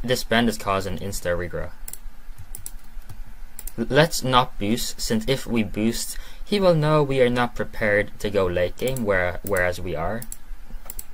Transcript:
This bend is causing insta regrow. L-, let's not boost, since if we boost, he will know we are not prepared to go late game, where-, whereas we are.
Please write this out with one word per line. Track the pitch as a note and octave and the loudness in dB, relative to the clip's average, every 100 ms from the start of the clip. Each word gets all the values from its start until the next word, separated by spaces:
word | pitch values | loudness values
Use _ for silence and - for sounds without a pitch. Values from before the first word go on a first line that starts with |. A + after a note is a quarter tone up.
This | A#2 B2 | 2 0
bend | - A2+ A#2+ | 4 4 4
is | G#2+ | 0
causing | G2+ G2 F#2+ F#2 | 0 0 0 -4
insta | G2 G2 - | -4 -2 0
regrow. | F2 F2 E2 D#2+ - - - - - - - - - - - - - - - - - - - - - | 0 -2 -4 -6 -6 -8 -6 -6 -8 -8 -8 -8 -8 -8 -8 -6 -8 -8 -8 -8 -8 -8 -8 -8 -4
L-, | A#2 | 2
let's | C3 D#3+ - | 4 4 2
not | B2+ B2+ C3 - | 2 4 2 0
boost, | G#2 A#2+ - - | 0 0 0 -4
since | - A2+ A2 | 0 0 2
if | C3 - | -2 0
we | A#2 | 0
boost, | G#2 - A2 A#2 - - - - | 0 0 0 0 -4 -6 -6 -8
he | - G#3 | -2 4
will | F#3 | 4
know | E3 D3+ D#3 | 4 4 4
we | C#3 C3+ | 4 4
are | B2 | 4
not | B2 A#2+ | 4 0
prepared | - G#2+ - A2 G#2 G2+ - | 0 -4 0 4 4 2 -2
to | G#2 | 0
go | G2+ F#2 | 2 2
late | F2 F2+ - | 2 0 0
game, | B2 C3 | -2 0
where-, | G#2+ F#2+ F2+ F2 | 2 2 2 -2
whereas | G2 F#2+ F2+ F2+ | 0 2 2 0
we | F2+ | -4
are. | D2 E2+ A2+ - - - - - - - - - | -2 -2 -4 -6 -8 -6 -6 -6 -6 -6 -6 -6